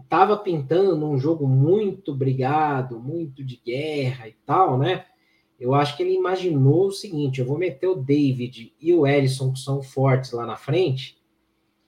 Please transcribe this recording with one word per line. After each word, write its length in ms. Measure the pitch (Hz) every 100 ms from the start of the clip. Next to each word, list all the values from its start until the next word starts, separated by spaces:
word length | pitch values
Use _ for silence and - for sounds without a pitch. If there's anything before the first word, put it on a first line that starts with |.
| 135
tava 280 | 160 190 202
pintando 680 | - 165 131 170 196 160 151
um 140 | 139
jogo 280 | 143 160 139
muito 680 | 131 147 202 208 185 - 139
brigado, 840 | 135 131 131 151 156 135 127 117
muito 440 | 127 170 160 135
de 180 | 131 123
guerra 640 | - 127 156 151 131 - 117
e 80 | -
tal, 340 | - - 156 127
né? 280 | 156 180 - _ _ _ _ -
Eu 160 | 123 139
acho 200 | 143 -
que 60 |
ele 120 | 180
imaginou 720 | 185 180 185 180 143 135 160 196
o 40 |
seguinte, 500 | 196 208 156 143 131
"Eu 40 | 123
vou 120 | 151
meter 300 | 185 170 185
o 80 | 170
David 800 | 135 143 143 123 120 - 117 _
e 120 | 160
o 120 | 175 139
Erisson, 460 | 143 131 - 131
que 80 | 131
são 240 | - 139
fortes 480 | - - 135 127 -
lá 140 | 117 113
na 100 | 110
frente, 640 | - 160 180 131 - - _ _ _ _ _ _